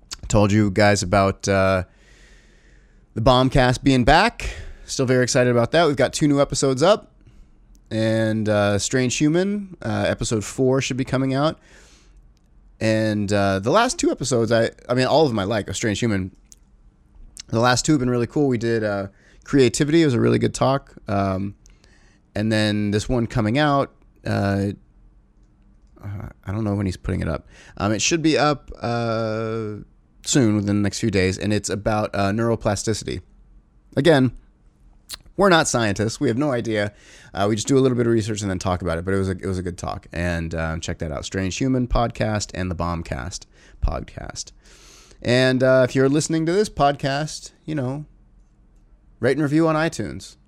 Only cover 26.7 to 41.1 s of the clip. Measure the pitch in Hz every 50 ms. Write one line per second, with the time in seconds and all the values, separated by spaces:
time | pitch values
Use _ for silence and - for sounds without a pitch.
26.7 | 101 101 104 95 92 - - - 95 87 87 85 80 - - - - - - -
27.7 | - - - 101 110 101 - - 170 170 147 160 147 117 127 151 147 147 - -
28.7 | - - - 113 117 120 117 117 113 110 113 110 110 113 113 110 110 113 110 107
29.7 | 104 101 101 - _ _ _ _ _ _ - - - 151 127 110 104 107 101 101
30.7 | 101 104 101 101 - - - 113 98 98 90 92 95 - - 101 107 104 101 -
31.7 | 90 104 101 113 110 107 107 - - - 101 98 98 110 113 117 117 110 - 117
32.7 | 104 95 - - 110 - - - 64 - - _ - - - _ - - _ _
33.7 | _ _ _ _ - - 139 175 160 139 131 127 - - - _ _ _ _ _
34.7 | _ _ _ - - _ _ - - - - - - - 190 202 175 160 151 -
35.7 | - 127 117 107 98 - 107 110 - - 147 135 117 117 147 151 131 120 110 113
36.7 | 110 104 104 104 - - - - - - - - - - 98 101 113 110 117 -
37.7 | 139 135 131 135 123 117 123 117 117 113 101 107 110 101 107 101 92 92 - 98
38.7 | 90 90 92 87 82 82 87 95 95 98 95 95 95 92 - 92 95 92 90 90
39.7 | 87 - - - 50 - - - - 78 87 87 87 82 82 82 80 82 82 80
40.7 | 80 80 - - 85 - - 80